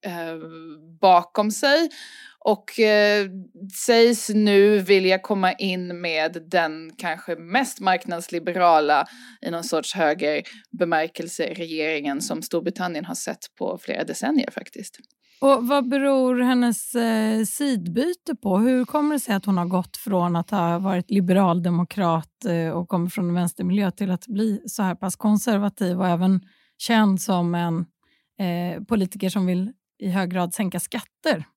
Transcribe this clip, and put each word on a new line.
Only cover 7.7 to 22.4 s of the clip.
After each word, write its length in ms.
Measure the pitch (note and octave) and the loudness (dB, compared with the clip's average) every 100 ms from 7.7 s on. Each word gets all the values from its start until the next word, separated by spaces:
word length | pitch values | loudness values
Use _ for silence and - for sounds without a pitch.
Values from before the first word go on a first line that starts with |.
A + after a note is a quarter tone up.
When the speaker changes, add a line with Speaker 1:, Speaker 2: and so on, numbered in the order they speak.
| - | -2
Speaker 1:
marknadsliberala 1300 | F#3+ F#3 - E3+ F3 F3 E3 F3 F3 E3 D3+ D3 D3 - - - - | 0 0 -2 -8 -6 -8 -4 2 6 6 4 2 0 -10 -20 -14 -10
i 40 | |
någon 140 | E3+ | -8
sorts 300 | E3+ D#3+ - | -4 -4 -4
högerbemärkelse 1600 | G3 D#3 D#3 D3 D3+ - - _ - F3 E3 D#3+ - F3 - A#3+ | 0 0 0 -2 -4 -6 -20 _ -6 0 0 -2 -6 -12 -6 -8
regeringen 680 | - E3 D#3+ D#3 D#3 C#3+ C#3 | -6 -10 -4 -4 -4 -4 -6
som 220 | - D#3 | -6 -8
Storbritannien 600 | D#3+ E3+ E3+ - F3+ D#3+ | -4 -4 -4 -6 -6 -6
har 100 | F3 | -8
sett 400 | E3+ - - - _ | -10 -10 -10 -14 _
på 200 | - - | -6 -6
flera 260 | - - | -8 -8
decennier 460 | - - B3 D4+ - | -6 -6 -2 -2 -2
faktiskt. 460 | - - - - - _ _ _ _ | -8 -14 -16 -18 -20 _ _ _ _
Speaker 2:
Och 260 | C#4 C4+ A#3+ | 2 2 2
vad 220 | C#4+ B3+ | 0 0
beror 520 | C#4 C#4 C4+ B3+ B3 | 0 2 2 2 2
hennes, 540 | B3 B3+ A#3+ A3 - | 2 2 2 0 -4
eh, 500 | A#3+ A#3 A3 A3 A3 | -2 0 0 0 0
sidbyte 880 | A3 - C#4+ A#3 F3 F3 D#4 F4+ - C#4 | -2 -2 -2 -2 -2 -2 -2 -4 -6 -6
på? 160 | G3+ F#3+ | 0 2
Hur 260 | A#3 B3+ | 4 2
kommer 300 | B3 D4+ D4 | 0 0 0
det 60 | D4 | -2
sig 140 | - | -2
att 100 | G3+ | -2
hon 140 | G3+ F#3+ | 0 0
har 80 | F3 | 0
gått 300 | F3+ F3+ - | -2 -4 -10
från 400 | - F#3 F3 E3+ | -2 0 2 0
att 140 | E3+ | -2
ha 280 | G3+ E3+ E3+ | 0 0 0
varit 320 | F#3+ F3+ F3+ | 0 -2 0
liberaldemokrat, 1300 | G3+ F3+ F#3+ F#3 F3 F3 F3+ F3 - F3 E3 D#3 _ | 0 4 4 4 2 0 0 -2 0 0 0 -4 _